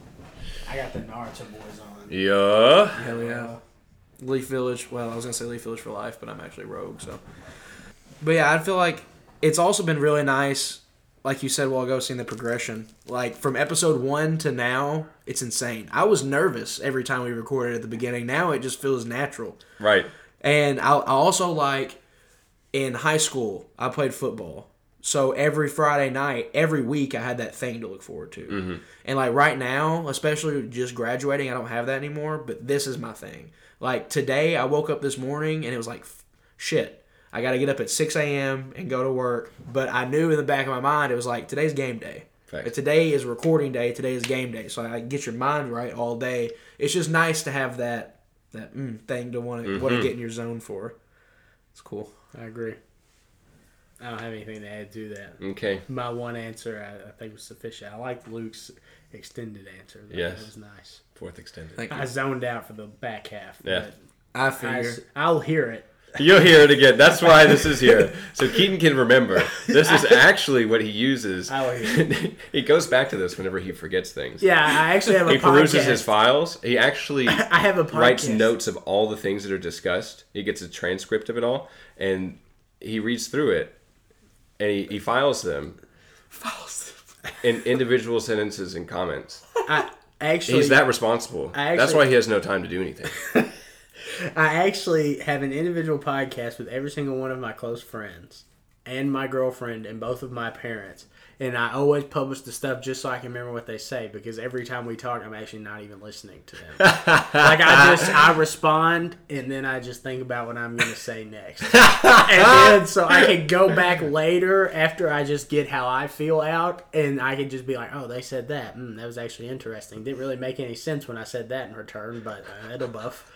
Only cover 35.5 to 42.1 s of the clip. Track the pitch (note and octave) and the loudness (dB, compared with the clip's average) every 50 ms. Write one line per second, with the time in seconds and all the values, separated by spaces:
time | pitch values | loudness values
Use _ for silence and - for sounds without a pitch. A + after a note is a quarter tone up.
35.5 | D#3 D#3 D3 A#2 B2+ A#2 A#2 A2+ A#2+ - - - - - - _ _ _ _ _ | -4 -4 -6 -6 -8 -8 -8 -10 -12 -14 -16 -20 -20 -20 -20 _ _ _ _ _
36.5 | _ - - - D#3+ D3 - - - - _ _ _ _ _ _ - - A#2+ B2+ | _ -12 -6 -2 -2 -2 -2 -4 -8 -18 _ _ _ _ _ _ -10 -6 -4 -2
37.5 | B2+ B2+ C#3 C#3 C3+ - A2+ - - - D#3 D#3 - D#3+ D3 D3 C#3+ C#3 C#3 C3+ | -2 0 0 -2 -2 -2 -4 -4 -4 -2 -2 -2 -2 -2 -2 -2 -2 -4 -4 -4
38.5 | C3+ C3 C3 C3 - - F#3+ C3 B2+ B2+ C3 C3+ C3 B2+ B2+ B2 A#2+ A#2 - - | -4 -6 -8 -12 -14 -12 -8 -6 -4 -4 -2 -2 -2 -2 -2 -4 -4 -6 -8 -10
39.5 | - - - - A#2 C3+ C3 B2 B2 B2 B2+ B2+ C#3 D#3 E3 D#3+ D#3 D3 C#3+ C3+ | -16 -20 -16 -6 -4 -4 -2 -2 -2 -2 -2 0 0 0 2 2 2 0 0 0
40.5 | C#3+ C3+ C3 C3+ C3 B2 C3 C#3+ D3+ D3+ D3 C3 B2 B2 A#2 B2 A#2+ A#2 - - | 0 0 0 -2 -4 -2 0 0 2 2 0 0 -2 -2 -2 -4 -4 -6 -6 -8
41.5 | C3+ C#3 D3+ D#3 D3 C3+ C3+ B2+ A#2+ A2 - E2+ | -4 -2 -2 -2 -2 -2 -4 -6 -6 -8 -12 -14